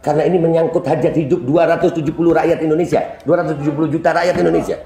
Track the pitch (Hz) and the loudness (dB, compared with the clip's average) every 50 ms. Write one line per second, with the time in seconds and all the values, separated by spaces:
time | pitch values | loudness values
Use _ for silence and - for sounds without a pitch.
0 | - 147 147 156 147 165 180 180 165 165 165 165 165 - - 175 - 135 165 165 | -2 0 0 0 2 2 2 2 2 2 2 2 0 0 0 -2 -2 0 -2 0
1 | - 165 - 156 160 131 170 185 120 127 147 175 165 160 170 165 190 170 - 165 | 0 0 0 0 0 0 -2 -2 0 0 2 2 2 2 2 2 0 0 0 0
2 | 147 143 - - 170 170 160 160 156 165 165 - 160 160 156 165 175 - 151 123 | -4 -4 -2 0 2 2 2 2 2 0 0 0 0 0 0 0 0 0 0 -2
3 | - - - - - 139 170 175 170 156 160 139 147 151 147 147 160 151 139 165 | -2 -4 -10 -8 -2 0 0 0 0 -4 -4 -4 -4 -4 -2 -2 -2 -2 -2 -2
4 | 165 170 156 170 175 180 175 180 175 170 165 165 - - - - - | 0 0 0 2 0 0 0 2 0 2 0 0 -2 -4 -8 -10 -10